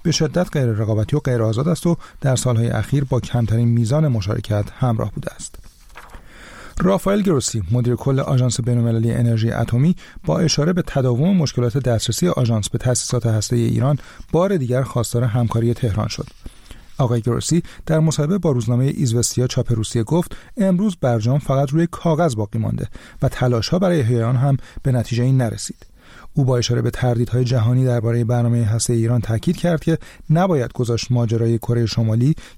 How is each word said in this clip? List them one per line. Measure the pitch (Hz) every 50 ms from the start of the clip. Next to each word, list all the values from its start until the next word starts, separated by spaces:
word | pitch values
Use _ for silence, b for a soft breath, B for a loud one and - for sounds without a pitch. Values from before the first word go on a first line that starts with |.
| B
به | 165
شدت | 151 - 165 139 - 175 180 - -
غیر | 151 131
رقابتی | 117 110 104 113 104 110 107 107 - 143
و | 147
غیر | - 135 123 117 110
آزاد | 110 110 113 135 175
است | 165 - -
و | 175 170 B B B B B
در | - 135 127
سالهای | 117 - 127 120 113 117 117
اخیر | 120 110 101 - 139 147 143
با | 127 135 120
کمترین | - - - 120 117 107 110 117 120 117
میزان | 117 117 117 101 139 156 160 147
مشارکت | 120 110 90 98 - - - - 107 104 101 - - -
همراه | 135 123 113 107 110 101 -
بوده | - - - -
است. | - - - - - - - - - - - B B B B B B B B B B B B B B B B B B
رافائل | 175 185 196 180 - 196 202 214 190
گروسی، | 202 165 131 - - - 113 92 80
مدیر | 117 123 117 123 123
کل | - - 139 135 131
آژانس | - - 135 123 127 127 - -
بین‌المللی | 117 123 120 120 117 117 113 113 113 117 -
انرژی | - 120 117 113 110 110 117
اتمی، | - - 117 - 117 123 143 175 180 B B B B B B
با | - 156 180
اشاره | 175 151 - - 143 170 185
به | 175 -
تداوم | - - 143 127 127 120 117 151 190 202
مشکلات | 180 156 - - 123 120 120 104 143
دسترسی | 120 123 120 107 - - 107 - 175 175
آژانس | - - 127 113 117 107 101 -
به | - 104
تأسیسات | - 127 123 - - - - 120 110
هسته‌ای | 117 110 110 101 - 120 120 117
ایران، | 120 117 113 117 139 147 127 B B B B B B -
بار | 160 180 196 202
دیگر | 165 131 113 123 131 135
خواستار | 110 - 123 113 - - 120 120
همکاری | 117 104 123 120 110 - 113 117 120 117
تهران | - - 113 92 104 104 -
شد. | - - - - - B B B B B B B B B B B B -
آقای | 139 113 120 117
گروسی | 107 123 117 - - - 151 170 - B B B B
در | - 160 160
مصاحبه | 156 160 143 - 143 143 196 202
با | 170 165
روزنامهٔ | 135 123 110 117 123 120 131 135 -
ایزوستیا | - 143 120 113 120 117 - - 120 123
چاپ | 123 - 127 117 - 117
روسیه | 110 107 - - 120 110
گفت: | - 151 175 175 - B B B B B
«امروز | 247 190 190 185 175 208 220 175 -
برجام | - 127 120 113 107 120 135 151
فقط | - - 135 135 143 135
روی | 143 160 170 170
کاغذ | - - - 170 156 147 175 156 117
باقی | 107 107 - - 113
مانده | 107 110 113 - - - B B B B B B 143
و | 131
تلاش‌ها | - - 131 127 123 113 98 - 165 180
برای | 196 180 175 156
احیای | 123 113 123 117 113
آن | 117 131
هم | 120 131 143 139 - B B B B B
به | 139 127
نتیجه‌ای | 123 107 - 113 117 120 131 135
نرسید.» | 131 120 110 107 104 - - - - - - B B B B B B B B B
او | 151 135
با | 127 127 123
اشاره | 113 - 120 123 117
به | 120
تردیدهای | - - - 123 120 117 120 - - 123 127
جهانی | 117 131 123 107 117 123 127 131
دربارهٔ | 127 120 120 110 117 117 120 120
برنامهٔ | 110 123 120 120 117 117 120 117
هستهٔ | 104 113 117 - - 120
ایران | 117 113 113 123 120
تاکید | 104 - 113 110 - 170 170
کرد | - - 175 170 147
که | - 170 160 - B B B B B -
نباید | 151 165 185 190 170 139 117 117 -
گذاشت | - 123 110 117 113 - - 127
ماجرای | 120 117 107 117 110 117 117 117 110
کرهٔ | - - 120 120 117
شمالی | 107 - 117 113 110 110 117 123 143 160 B B B B